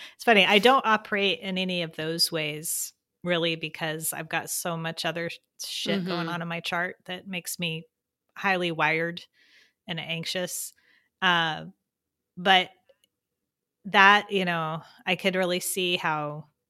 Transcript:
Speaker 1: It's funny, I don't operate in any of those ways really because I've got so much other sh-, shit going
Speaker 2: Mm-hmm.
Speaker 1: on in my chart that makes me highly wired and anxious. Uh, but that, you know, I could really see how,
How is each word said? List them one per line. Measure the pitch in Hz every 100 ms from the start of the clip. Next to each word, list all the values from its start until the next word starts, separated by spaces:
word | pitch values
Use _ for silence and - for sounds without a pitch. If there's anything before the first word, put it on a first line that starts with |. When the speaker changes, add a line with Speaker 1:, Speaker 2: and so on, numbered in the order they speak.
| - -
Speaker 1:
It's |
funny, | - 208
I | 180 208
don't | 233 269 220
operate | 214 - 208 196 170
in | 196 185
any | 185 180
of | 165 -
those | 160 165 -
ways | 165 151 151 165 - - - _ _
really | 175 175 170 160
because | 156 - 165 156 156
I've | - 160
got | 165 -
so | - 180 165
much | 165 165 170
other | 165 170
sh-, | - _ -
shit | - - - 196
going | 180 175
Speaker 2:
Mm-hmm. | 165
Speaker 1:
on | 175
in | 170
my | 170
chart | 165 175 180 - -
that | 180 196
makes | 180 - -
me | 175 160 170 _ _ _ _ -
highly | 196 185 175
wired | 156 156 160 170 170 - _ _ _ _ _ -
and | 165
anxious. | 151 165 165 185 180 - - - _ _ _ _
Uh, | 185 170 160 156 160 - _ _ _ _ _ -
but | 185 190 175 - _ _ _ _ _ _ _ _ _ _ 196
that, | 202 196 208 202
you | 202 180
know, | 170 160 160 - - -
I | 175
could | 196 185
really | 180 180
see | - - 180 180
how, | 170 151 147 151 - _ _